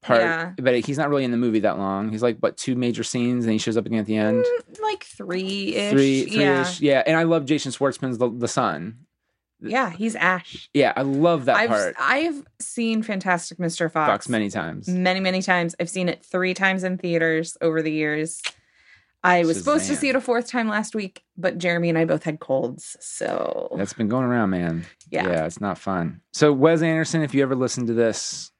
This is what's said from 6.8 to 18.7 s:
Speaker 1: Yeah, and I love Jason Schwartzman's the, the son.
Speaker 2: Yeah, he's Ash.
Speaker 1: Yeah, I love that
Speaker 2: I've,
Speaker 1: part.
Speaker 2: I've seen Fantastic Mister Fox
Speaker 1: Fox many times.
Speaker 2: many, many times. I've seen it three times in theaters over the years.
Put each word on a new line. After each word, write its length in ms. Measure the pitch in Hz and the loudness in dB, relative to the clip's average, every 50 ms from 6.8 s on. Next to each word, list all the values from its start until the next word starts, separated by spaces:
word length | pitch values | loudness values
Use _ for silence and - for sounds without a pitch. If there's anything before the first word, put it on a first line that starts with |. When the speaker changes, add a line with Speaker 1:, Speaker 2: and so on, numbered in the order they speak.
| 143 | 2
Speaker 1:
Yeah, 200 | 143 139 131 - | 4 4 4 4
and 100 | - 160 | 4 2
I 60 | 165 165 | 2 4
love 240 | 165 170 165 143 | 4 2 0 2
Jason 260 | 127 156 147 - 139 120 | 2 0 0 0 -4 -4
Schwartzman's 460 | - 139 139 123 - - 131 123 110 | 0 0 -2 0 -2 -6 -6 -2 0
the, 100 | 123 123 | -2 -2
the 200 | 107 123 120 113 | 0 -2 -4 -2
son. 500 | - - 123 104 82 73 82 104 113 123 139 _ _ _ _ _ _ _ _ _ _ _ | 0 0 0 0 -2 -4 -6 -10 -12 -14 -20 _ _ _ _ _ _ _ _ _ _ _
Speaker 2:
Yeah, 300 | - - 214 254 269 196 | -10 -4 -2 -2 -2 -2
he's 260 | 165 175 208 226 214 | -4 -4 -4 -4 -2
Ash. 520 | - 160 180 185 180 170 - - - - - _ | 0 0 2 0 0 -4 -12 -16 -18 -18 -4 _
Speaker 1:
Yeah, 180 | 143 139 117 - | 4 4 4 4
I 40 | - | 2
love 460 | 135 139 139 139 156 170 170 156 127 | 0 0 2 4 4 4 4 4 4
that 100 | 127 120 | 4 4
Speaker 2:
I've, 140 | 202 220 233 | 4 4 4
Speaker 1:
part. 240 | 117 104 101 90 - - | 2 2 2 0 -2 -2
Speaker 2:
I've 460 | 131 139 - 277 320 339 302 285 277 _ _ _ | 0 2 2 2 0 -2 -4 -6 -10 _ _ _
seen 440 | - - - - 233 226 226 220 220 | -14 -12 -6 -4 -2 -2 0 -2 -2
Fantastic 560 | 220 214 190 185 196 180 170 - - 175 - | -4 -6 -4 0 0 0 0 0 -6 -8 -4
Mister 300 | 180 165 165 - 175 160 | -4 -4 -2 -2 -2 -2
Fox 180 | - 160 156 143 104 | 0 2 2 2 2
Speaker 1:
Fox 160 | 101 - - | 0 0 -2
many 220 | 123 113 107 101 | -2 0 0 0
times. 360 | - 107 82 80 87 98 98 | -2 -4 -6 -6 -8 -8 -6
Speaker 2:
many, 320 | - 180 180 180 185 185 190 | -4 -2 0 2 2 2 2
many 220 | 190 185 185 185 | 0 0 0 0
times. 340 | 185 196 185 180 170 170 170 _ | 0 2 2 2 2 -2 -2 _
I've 80 | 175 170 | -6 -6
seen 220 | - 190 180 175 | -4 -2 -2 -2
it 120 | 160 - _ | -2 -4 _
three 300 | - - 185 185 185 185 | -6 -2 0 0 0 0
times 320 | 185 196 190 190 190 185 | 0 0 0 0 0 -2
in 140 | 185 180 185 | -2 -4 -4
theaters 580 | - 175 170 165 165 165 160 160 165 165 - - - | -2 -2 0 2 2 2 0 0 -2 -4 -8 -2 -2
over 180 | 165 156 160 | 0 0 0
the 100 | 160 160 | -2 -2
years. 520 | 156 156 156 151 151 151 156 165 - - - - - _ _ _ | -2 -2 -2 -2 -2 -2 -4 -6 -8 -10 -12 -14 -14 _ _ _